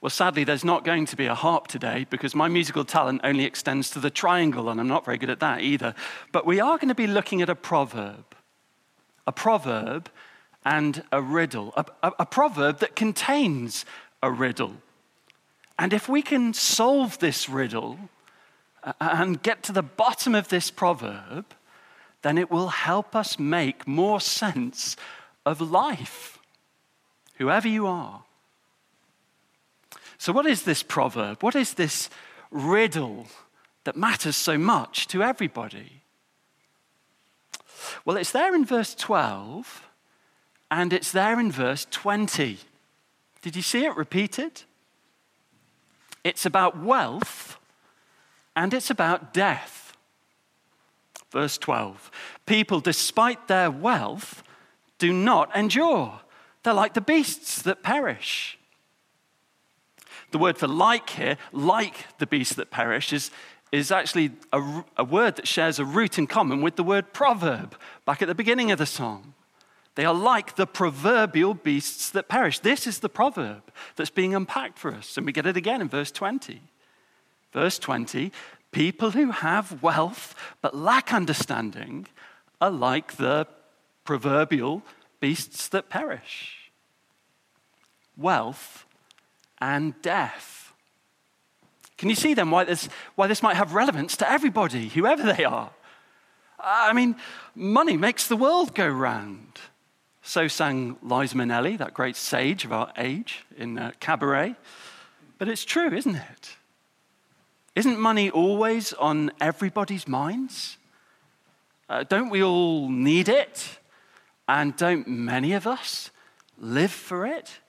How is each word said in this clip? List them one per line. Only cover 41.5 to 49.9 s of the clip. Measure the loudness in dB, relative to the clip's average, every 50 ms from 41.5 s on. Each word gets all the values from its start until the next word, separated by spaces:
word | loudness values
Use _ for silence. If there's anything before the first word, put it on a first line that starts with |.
| 0
verse | 0 -2 -2 -2 -4 -6 -8
twenty. | -10 -6 -2 0 0 0 0 0 0 0 -2 -2 -2 -8 -14 _ _ _ _ _ _ _ _ _ _ _ _ _ _ _ -14
Did | -10 -8
you | -6
see | -6 -2 0 0 0
it | 0 0
repeated? | -2 -6 -2 0 0 0 0 -2 -6 -6 -6 _ -12 -20 _ _ _ _ _ _ _ _ _ _ _ _ _ _ _ _ _ _ _ _ _ _ _ _ _ _ _ _ _ -20 _ _
It's | -4 -4 0 -2
about | 0 2 4 4 4 2 0
wealth, | 0 2 2 2 2 -2 -2 -4 -6 -6 -6 -16 -16 -18 -20 -20 _ _ _ _ _ _ _ _ _ _ _ _ _ _ _ _ _ _ _
and | -2 -2 0 0
it's | -2 -2 -2
about | 0 0 2 2 2 0 -2 -4 0
death. | 2 2 2 0 -2 -6 -14 -18 -20 -20 -20